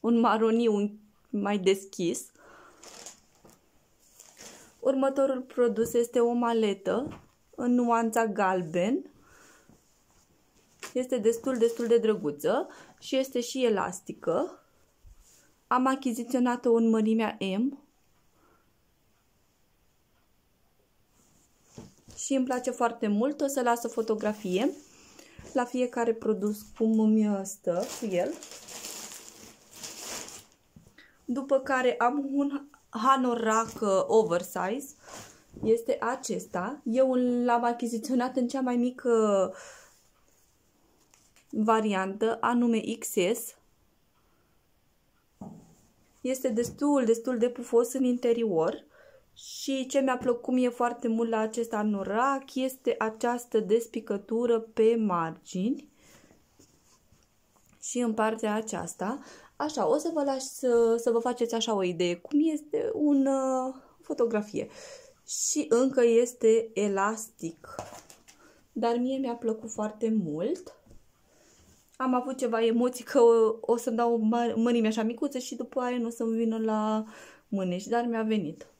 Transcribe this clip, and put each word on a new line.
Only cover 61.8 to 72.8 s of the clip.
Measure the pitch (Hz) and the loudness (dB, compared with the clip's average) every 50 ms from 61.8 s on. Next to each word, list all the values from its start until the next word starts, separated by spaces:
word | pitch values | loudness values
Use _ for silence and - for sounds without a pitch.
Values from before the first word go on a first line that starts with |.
idee | 190 180 175 165 180 175 175 | 0 -2 0 0 0 -2 -2
cum | 175 _ - - 294 | -4 _ 0 2 2
este | 302 330 311 294 - - - - - - | 2 2 0 -2 -6 -4 -4 -2 -2 -2
un, | - - 302 294 285 277 269 | -2 0 2 4 4 4 4
uh, | 277 269 269 262 262 262 262 254 262 262 - - - _ _ | 2 2 0 0 0 0 -2 -2 -4 -8 -12 -18 -20 _ _
fotografie. | - - 311 - 240 226 214 208 214 - - - - - - - - - - - - - _ _ _ | -10 -10 -2 0 0 0 2 -2 -2 -2 -6 -6 -6 -8 -10 -18 -18 -18 -20 -20 -20 -20 _ _ _
Și | - - - - - - 294 - - | -12 -8 -4 -4 -2 -2 -2 0 2
încă | 226 233 262 269 262 262 240 | 2 4 4 2 4 4 4
este | 233 226 233 247 240 - - - 220 220 226 226 226 - | 6 6 6 4 2 -2 2 4 4 4 4 2 -2 -4
elastic, | - 208 208 196 190 196 208 220 214 - - _ _ - 165 165 _ - - - - - - - - - _ - _ _ - - _ - - _ _ _ _ | -2 0 0 0 0 0 0 -2 -4 -10 -16 _ _ -10 -10 -10 _ -18 -16 -14 -14 -14 -14 -16 -20 -20 _ -20 _ _ -20 -20 _ -20 -20 _ _ _ _
dar | _ - 220 233 233 | _ -4 -2 -2 0
mie | 240 247 254 269 269 | 0 -2 -2 -2 -2
mi-a | 269 254 240 | -4 -4 -6
plăcut | 240 - 226 220 220 - 220 | -4 -4 -4 -4 -4 -8 -12
foarte | - - 214 214 214 - 233 220 | -6 -6 -6 -6 -4 -4 -2 0
mult. | 220 214 180 156 147 156 180 247 339 - - - - _ _ _ - - _ _ _ _ _ _ _ _ _ _ _ _ _ _ _ _ _ _ _ | 0 0 0 -2 -4 -4 -2 -4 -4 -6 -8 -20 -20 _ _ _ -20 -20 _ _ _ _ _ _ _ _ _ _ _ _ _ _ _ _ _ _ _
Am | _ 262 254 254 | _ 0 2 2
avut | 247 254 262 262 262 | 0 0 -2 -4 -2
ceva | 262 233 226 226 226 | -2 0 0 2 2
emoții | 233 226 233 | 2 4 4